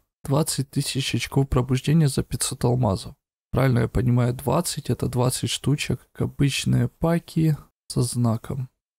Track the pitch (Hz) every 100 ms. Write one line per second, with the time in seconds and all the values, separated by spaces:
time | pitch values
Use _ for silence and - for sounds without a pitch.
0 | _ _ - 143 165 - 139 - 143 135
1 | 135 120 - - 135 127 123 127 - 165
2 | 147 - - 123 - 131 120 123 120 95
3 | - - _ _ _ - 131 120 120 -
4 | 123 123 123 127 - 147 175 - - 117
5 | - 123 123 - 120 - - 147 - 127
6 | _ - 120 - 143 - - 127 120 -
7 | 165 170 - - 160 147 - _ _ -
8 | 123 120 120 113 - 135 127 _ _